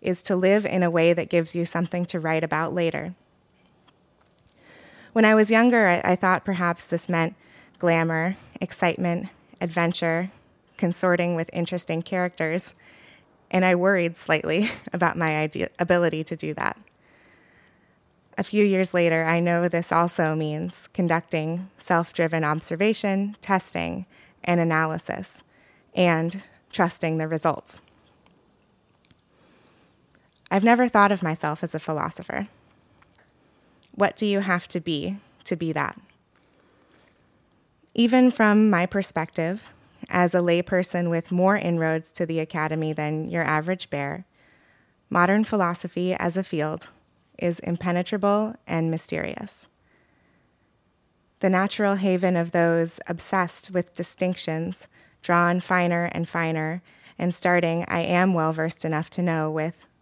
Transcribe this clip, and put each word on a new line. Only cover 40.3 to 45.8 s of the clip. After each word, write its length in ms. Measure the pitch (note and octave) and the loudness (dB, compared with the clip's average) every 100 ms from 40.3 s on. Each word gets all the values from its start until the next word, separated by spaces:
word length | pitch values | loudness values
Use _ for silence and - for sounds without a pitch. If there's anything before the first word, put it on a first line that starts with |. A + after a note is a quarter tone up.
a 40 | F3+ | 2
layperson 720 | F3 E3+ F3 F#3 F3+ F3+ F3 | 2 2 2 0 0 0 0
with 220 | E3+ - | -2 -2
more 240 | F3+ F#3 G#3 | 2 4 2
inroads 560 | F3 E3+ D#3+ D#3+ - | 0 0 0 0 -4
to 120 | - | -6
the 140 | E3+ E3 | -4 -4
academy 540 | D#3+ E3 D#3 D#3+ D#3 | -4 -4 -4 -2 -4
than 360 | D3+ D3+ D#3 D#3 | -4 -4 -4 -4
your 140 | E3+ | -4
average 480 | D3+ D3+ D#3+ F#3 - | 0 0 -2 -6 -6
bear, 340 | C#3+ C#3 D#3+ - _ _ _ _ _ _ _ - | -8 -6 -8 -14 _ _ _ _ _ _ _ -4
modern 320 | F3 F3+ G3+ | 2 4 2
philosophy 720 | A3 G#3+ F3 F3 | 2 0 0 -2